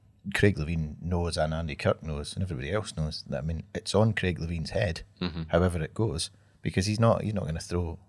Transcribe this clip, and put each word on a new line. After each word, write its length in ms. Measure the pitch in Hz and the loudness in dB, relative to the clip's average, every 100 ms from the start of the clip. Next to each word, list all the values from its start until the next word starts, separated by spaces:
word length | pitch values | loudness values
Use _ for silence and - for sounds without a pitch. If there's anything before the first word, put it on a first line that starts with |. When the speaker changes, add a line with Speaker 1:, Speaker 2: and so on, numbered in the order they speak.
| _ _ 202 - | _ _ -6 4
Speaker 1:
Craig 220 | 202 - | 4 4
Levein 440 | 76 82 76 - | 0 -2 -2 -6
knows 360 | 82 87 85 85 | -2 0 0 0
and 140 | 78 80 | 0 0
Andy 180 | 82 | -4
Kirk 300 | 69 101 - | 0 0 0
knows 320 | 76 73 73 95 | -2 -6 -6 -4
and 80 | |
everybody 280 | 92 67 69 | -4 -4 -2
else 240 | 107 - 82 | -2 -2 -4
knows 280 | 76 - - | -4 -6 -6
that, 120 | 69 | -6
I 20 | |
mean, 220 | 78 80 - | -4 -6 -6
it's 220 | - - 98 | -8 0 4
on 180 | 110 | 4
Craig 240 | 104 92 80 | 4 0 0
Levein's 320 | 82 85 76 | -2 -4 -2
head, 320 | - 90 80 - _ | -2 -2 -2 -10 _
Speaker 2:
Mm-hmm. 240 | 87 82 80 | -4 -4 2
Speaker 1:
however 340 | 85 90 85 | 4 4 2
it 140 | 76 - | -4 -2
goes, 340 | 110 76 - - _ _ | -2 -2 -6 -10 _ _
because 240 | - 95 98 | -2 0 2
he's 140 | 107 | 4
not, 240 | 113 - | 4 4
he's 100 | 104 | 0
not 140 | 101 - | -2 -2
gonna 120 | 82 | -4
throw 380 | - 87 85 - | -2 -2 -2 -6